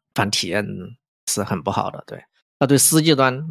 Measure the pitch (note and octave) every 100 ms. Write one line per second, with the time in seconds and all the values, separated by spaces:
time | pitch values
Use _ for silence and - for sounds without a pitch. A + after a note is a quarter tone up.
0 | _ - G#2 - F#2 F#2+ G2+ G2 F#2 A#2+
1 | _ _ - - G2 F#2 D#2+ G2 G#2 -
2 | - - - _ _ - C3 C#3 - D#3+
3 | D#3 C#3 C3 B2+ D#3+